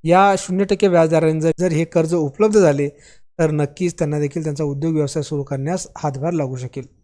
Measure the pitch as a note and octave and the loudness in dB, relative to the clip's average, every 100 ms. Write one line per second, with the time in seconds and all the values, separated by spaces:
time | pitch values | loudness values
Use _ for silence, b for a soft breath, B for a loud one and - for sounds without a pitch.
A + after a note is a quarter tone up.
0 | D#3 F3+ G3+ G3 - F#3 G3 F#3+ G3+ F3 | 4 4 4 2 -2 -4 -2 2 2 4
1 | D#3+ D#3+ D#3+ D#3 D#3+ D#3 F3+ D#3+ E3 F3 | 4 2 2 0 0 0 0 0 0 0
2 | D#3+ E3+ D3 - G#3+ G#3+ F3 C#3 C#3+ - | 0 0 -2 0 2 4 4 2 -2 -6
3 | b b - - D#3+ D3+ C#3+ - F3+ E3+ | b b -20 -2 0 0 -2 -2 -4 -2
4 | D#3 D3 D3 E3 D#3 C#3+ D3+ C#3 D#3+ D#3 | -4 -2 -4 -4 -6 -4 -4 -2 -2 0
5 | C#3+ D#3 C#3+ D3 C3+ C#3 C#3 F3+ - - | -2 -4 -6 -6 -6 -6 -4 -6 -8 -8
6 | D3+ C3+ D#3 E3+ C3+ B2+ B2 - B2+ _ | -6 -4 -4 -2 -4 -6 -10 -12 -16 _